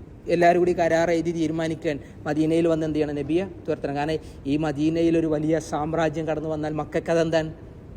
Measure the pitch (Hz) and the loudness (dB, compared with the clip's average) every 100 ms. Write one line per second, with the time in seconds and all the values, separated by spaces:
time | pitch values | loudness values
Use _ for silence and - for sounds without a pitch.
0 | - - - 170 175 175 175 175 165 165 | -18 -12 -2 4 6 6 4 2 2 4
1 | 170 165 160 165 156 160 160 151 165 143 | 2 2 0 0 0 0 -2 -2 -4 -4
2 | - - 156 151 156 165 165 160 160 151 | -8 -10 -4 0 2 4 4 2 0 0
3 | 147 147 139 170 190 - - 151 143 143 | 0 -2 0 0 -2 -6 -6 -4 -2 -2
4 | 151 156 - - 139 147 156 139 156 165 | -2 -4 -6 -10 -2 0 0 0 0 2
5 | 165 165 160 151 156 160 - 151 156 160 | 4 4 2 0 2 0 -2 -4 -2 0
6 | 160 160 156 151 156 151 151 151 147 165 | 0 0 -4 -2 -2 -4 -4 -4 -2 -4
7 | 160 165 160 160 156 - - - - | 0 2 2 2 -2 -8 -16 -18 -12